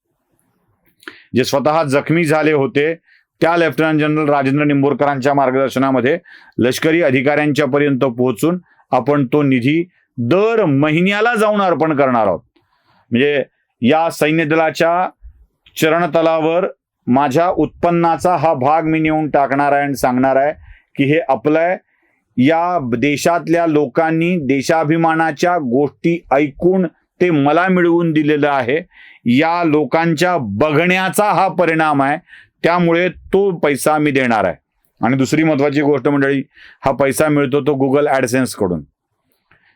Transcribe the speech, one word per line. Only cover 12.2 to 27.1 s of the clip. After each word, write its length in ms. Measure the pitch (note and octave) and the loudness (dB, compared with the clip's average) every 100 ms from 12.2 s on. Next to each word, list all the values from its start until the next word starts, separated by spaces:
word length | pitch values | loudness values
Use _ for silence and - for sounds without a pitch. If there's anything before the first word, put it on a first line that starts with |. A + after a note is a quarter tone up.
| G#2 | 0
आहोत. 140 | E2 - _ _ _ _ _ _ | -2 -8 _ _ _ _ _ _
म्हणजे 340 | A#2 C#3+ C#3+ - _ _ _ | -2 0 0 -4 _ _ _
या 300 | A#2+ D#3 E3 | 0 2 0
सैन्य 340 | C#3+ D3+ D#3+ | -2 0 0
दलाच्या 640 | D#3 D#3+ D#3+ C#3+ E3 F3 F#3 - - - _ _ _ - | 0 0 0 0 0 0 -4 -8 -20 -20 _ _ _ -4
चरणतलावर 880 | D#3 E3 F3 E3 E3 D#3+ D#3 E3+ F#3 - _ _ - | 0 0 0 0 2 0 0 0 -2 -8 _ _ 0
माझ्या 420 | B2+ C#3+ C3+ F3 | 0 2 2 0
उत्पन्नाचा 880 | - D3+ - E3+ E3+ E3+ D#3+ F3 E3+ | 0 -4 -2 0 0 0 0 0 0
हा 180 | D#3+ | 0
भाग 280 | D3+ C3 D#3+ | 0 0 0
मी 160 | D#3 D#3+ | 0 -2
नेऊन 300 | D#3 D#3 D#3 | 0 -2 0
टाकणार 420 | D3 C3+ C#3 C#3+ | 0 0 0 0
आहे 100 | C#3+ | 0
आणि 120 | C#3+ | -2
सांगणार 420 | C3 C3 B2 C3+ C3+ | -2 -2 0 2 2
आहे 160 | C#3+ D#3+ - - _ - | 0 -4 -14 -20 _ -4
की 80 | |
हे 160 | C3+ D#3 - | 0 0 0
आपलं 300 | C3 D3 D#3 | -2 0 0
आहे. 200 | E3+ F#3 - _ _ _ _ - | 0 -4 -10 _ _ _ _ 0
या 540 | C3 D#3+ F3 F3 B2+ A#2 | 2 2 0 -4 -4 -2
देशातल्या 680 | C#3+ C#3+ F3 E3+ D#3+ E3 E3+ | -2 0 0 -2 0 -2 0
लोकांनी 680 | D3+ C#3+ E3 E3 D#3+ E3+ F3+ | 0 0 -2 -2 0 0 -2
देशाभिमानाच्या 1200 | C3 C#3 B2+ D#3+ D3+ E3 E3 D#3+ D#3+ C#3+ F3 F3 | -2 -2 0 0 0 0 0 0 -2 -2 -2 -2
गोष्टी 640 | C3 B2 C#3+ - E3 E3+ - | -2 -2 -2 -2 -4 -4 -2
ऐकून 540 | C#3 D3+ - F3 F#3+ F3+ - _ | 0 0 -2 0 0 -2 -8 _